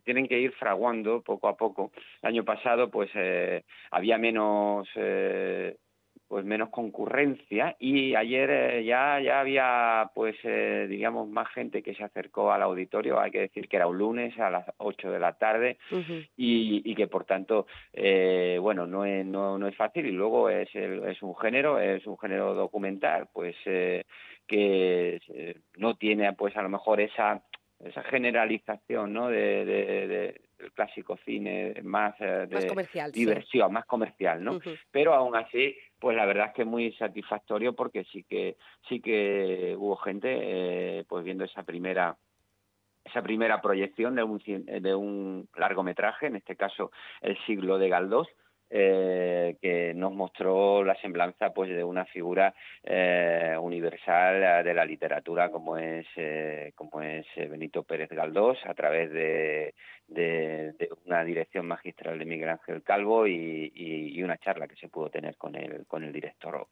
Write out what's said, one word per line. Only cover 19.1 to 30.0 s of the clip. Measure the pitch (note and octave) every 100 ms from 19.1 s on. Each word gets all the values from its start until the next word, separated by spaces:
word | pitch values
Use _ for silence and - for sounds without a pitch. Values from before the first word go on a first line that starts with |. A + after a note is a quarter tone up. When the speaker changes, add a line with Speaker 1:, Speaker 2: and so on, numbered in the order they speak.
| G2 F#2+
Speaker 1:
no, | G2 G2 G2
no | G2+
es | G2
fácil | A2 F3 D3
y |
luego | F#2 G#2 A#2+ A2
es | G#2 G2 G#2
el, | G2 F#2+ G2
es | F#2
un | G2 F2+
género, | A2 B2 D3 C3+
es | F#2+ F#2+ G#2+
un | F#2+
género | G#2 F#2+ G2
documental, | F#2+ F#2+ G#2+ F#2+ F#2+ - - -
pues, | F2 F2 E2+ -
eh, | F#2 F2+ F2+ - - - - -
que, | G#2 G#2 F#2+ F#2 F2+ F2 E2+ -
eh, | - E2 E2 _ -
no | A2 G#2+
tiene, | G#2+ G#2+ G2+
pues, | G2 G2+ G2+
a |
lo | F#2+
mejor | G2 - G#2
esa, | G#2 - G#2+ G#2+ - - _ _
esa | - -
generalización, | - C3 B2 A#2 A2 A2 - G#2+ - A#2+ G#2
¿no? | G#2 B2
de, | A2 G#2 G2+
de, | G2 G2+ G2 G2